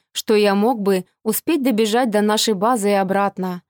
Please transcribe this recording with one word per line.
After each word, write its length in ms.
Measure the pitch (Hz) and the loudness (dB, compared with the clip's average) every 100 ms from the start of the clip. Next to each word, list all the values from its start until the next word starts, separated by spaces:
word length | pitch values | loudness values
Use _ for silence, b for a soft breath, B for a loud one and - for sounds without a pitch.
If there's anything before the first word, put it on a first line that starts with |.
| _ | _
что 220 | - - | -8 0
я 200 | 214 208 | 2 2
мог 260 | 196 214 240 | 2 0 0
бы 240 | 196 190 180 _ | 0 -2 -4 _
успеть 400 | 220 214 - 311 | -6 -4 -2 0
добежать 480 | 262 214 220 226 254 | 0 0 0 0 0
до 100 | 208 | 0
нашей 320 | 208 214 - | 0 0 0
базы 360 | 196 214 247 202 | 0 0 0 0
и 40 | |
обратно 680 | 202 190 196 202 190 185 180 - | 0 0 0 -2 -4 -6 -8 -14